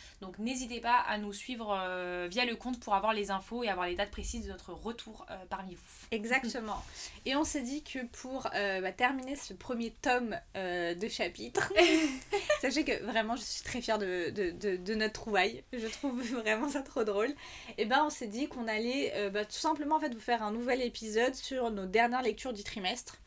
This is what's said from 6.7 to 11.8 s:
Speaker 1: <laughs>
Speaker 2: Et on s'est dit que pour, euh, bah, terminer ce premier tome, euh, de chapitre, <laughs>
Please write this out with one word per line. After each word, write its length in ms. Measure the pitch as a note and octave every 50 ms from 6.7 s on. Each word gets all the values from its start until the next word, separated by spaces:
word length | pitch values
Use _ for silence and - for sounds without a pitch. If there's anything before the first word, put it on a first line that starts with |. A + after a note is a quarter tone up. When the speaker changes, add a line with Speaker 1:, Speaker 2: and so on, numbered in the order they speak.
| G3+ - - - - - -
Speaker 1:
<laughs> 220 | - - - -
Speaker 2:
Et 100 | B3 C4+ C#4+
on 80 | D#4
s'est 160 | - - D4
dit 220 | A#3+ A#3+ C#4 D4+ -
que 220 | - - C4 A#3+ A#3
pour, 400 | - - - B3+ C4 C4 - - -
euh, 260 | G3 G3+ G3 F#3+ F#3+
bah, 100 | F#3 F#3+
terminer 440 | F#3+ - B3 B3+ C4+ C4 B3+ C4 C#4+ C4+
ce 160 | - - F#3+
premier 380 | - - - B3 A#3 A#3 A3 - -
tome, 340 | - C#4+ B3 B3 B3 A3 G3 - - - - F#3+
euh, 360 | F#3+ F3+ F3 F3+ E3+ E3+ E3+
de 120 | F3 G#3 A#3
chapitre, 640 | - - G#3 F3 - - G#3+ A#3+ - G4 - - G4
<laughs> 840 | F#4